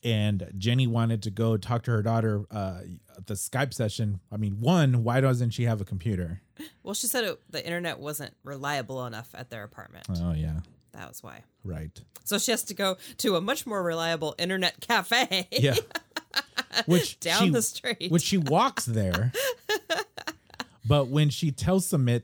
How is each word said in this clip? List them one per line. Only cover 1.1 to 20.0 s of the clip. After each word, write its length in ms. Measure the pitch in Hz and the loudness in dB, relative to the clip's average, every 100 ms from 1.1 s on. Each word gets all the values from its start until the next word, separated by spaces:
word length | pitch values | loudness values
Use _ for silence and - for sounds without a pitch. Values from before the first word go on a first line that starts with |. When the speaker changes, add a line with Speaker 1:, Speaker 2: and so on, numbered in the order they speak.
| 113 | 0
Speaker 1:
to 80 | 110 | -4
go 240 | 98 113 110 | 0 2 2
talk 280 | - 120 | 0 -2
to 80 | 120 | 0
her 100 | 113 | 0
daughter, 420 | 104 113 110 104 104 | 2 2 2 0 -4
uh, 300 | 110 95 90 92 90 _ - | -6 -6 -8 -12 -16 _ -20
at 100 | 95 | -10
the 80 | 104 | -8
Skype 380 | - 123 139 | -4 -2 -2
session. 460 | - 113 - 107 95 _ | 0 -2 0 -2 -2 _
I 60 | 107 | -4
mean, 220 | 107 101 | -2 0
one, 440 | 117 180 143 123 113 | 2 6 6 4 2
why 160 | 123 | 4
doesn't 300 | 135 123 120 | 4 2 0
she 120 | 110 | 0
have 160 | 120 110 | 0 0
a 60 | 98 | -2
computer? 560 | 98 117 95 87 92 _ _ - _ | -4 -2 -2 -2 -6 _ _ -18 _
Speaker 2:
Well, 100 | - | -10
she 140 | 208 - | -6 -2
said 160 | 262 | -2
it, 160 | 220 - _ | -2 -6 _
the 140 | 156 - | -8 -4
internet 340 | 170 175 127 | -4 -4 -6
wasn't 340 | 139 151 143 _ | -8 -8 -10 _
reliable 640 | - 139 143 147 117 131 123 | -14 -8 -4 -4 -4 -6 -6
enough 240 | 110 117 | -8 -12
at 160 | - 127 | -16 -14
their 140 | 117 | -14
apartment. 420 | 104 - - - - | -14 -16 -20 -18 -6
Speaker 1:
Oh, 240 | 90 85 | -2 0
yeah. 260 | 78 78 78 90 - _ | 0 -2 -4 -8 -18 _
Speaker 2:
That 160 | - - | -18 -16
was 160 | - | -16
why. 200 | 98 58 - _ | -18 -18 -20 _
Speaker 1:
Right. 340 | - 80 80 - - - - | -12 -10 -10 -14 -20 -16 -6
Speaker 2:
So 120 | 202 | -2
she 140 | - | 0
has 120 | 226 | -2
to 100 | - | -4
go 240 | 190 196 185 - - | -2 -2 -2 -10 -2
to 180 | 226 180 | 0 2
a 40 | |
much 240 | 196 294 - | 0 -4 -4
more 160 | 208 | -2
reliable 540 | 175 165 165 165 156 - | -2 0 0 0 -2 -4
internet 440 | 175 190 180 - | -2 0 -2 -4
cafe. 680 | - 226 180 233 254 190 180 | 0 0 4 2 4 0 0
Speaker 1:
Yeah. 240 | - 135 131 | 2 4 4
Speaker 2:
<laughs> 1040 | - - _ - - - - - 254 - 220 | 0 -10 _ -12 -6 -6 -4 -6 -4 -4 4
Speaker 1:
Which 340 | 175 - - | 4 4 -4
Speaker 2:
Down 240 | 165 180 | 0 4
Speaker 1:
she, 60 | 190 | 4
Speaker 2:
the 100 | 151 | 4
street. 500 | 226 - - 214 175 | 2 -4 -6 -4 2
Speaker 1:
which 120 | 170 | 2
she 140 | - 196 | 4 2
walks 480 | 147 160 254 - - | 4 4 4 0 -2
there. 460 | 110 98 87 120 427 | 0 2 2 0 2
Speaker 2:
<laughs> 40 | 539 494 - 415 - 330 | -2 -2 -2 -4 -2 -4